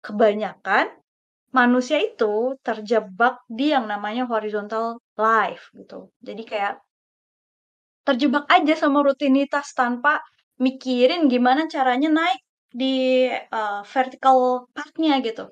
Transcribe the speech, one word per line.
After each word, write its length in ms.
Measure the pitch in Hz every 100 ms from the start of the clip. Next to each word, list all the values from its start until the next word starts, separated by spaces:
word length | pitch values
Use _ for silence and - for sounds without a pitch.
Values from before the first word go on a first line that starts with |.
| -
Kebanyakan 840 | 208 220 208 202 - 190 220 392 - _ _ _ _ _ 254
manusia 440 | 247 247 247 302
itu 520 | 415 - 214 208 247 269 -
terjebak 760 | 220 208 226 196 185 240 254 _
di 220 | 226 294 277
yang 100 | 214
namanya 340 | 202 208 233 247
horizontal 680 | 226 214 208 208 220 226 233 _ -
life 500 | 220 226 190 - - -
gitu. 320 | - 190 190 _
Jadi 200 | 208 208 226
kayak 260 | 214 202 - _ _ _ _ _ _ _ _ _ _ _ _ -
terjebak 380 | 254 294 285 294
aja 260 | 359 302 320
sama 240 | 302 285
rutinitas 720 | 277 269 285 262 277 285 - -
tanpa 480 | 240 247 285 302 - _ _ _
mikirin 640 | 254 262 254 247 254 349 294
gimana 340 | 247 247 262 320
caranya 420 | 302 262 247 311 311
naik 200 | 339 784 _ _ _
di, 560 | 240 262 262 262 254 254
eh, 520 | - - 226 214 202 202
vertical 760 | 269 262 262 262 262 254 254 247 -
path-nya 440 | 294 - 320 269 226
gitu. 180 | 220 190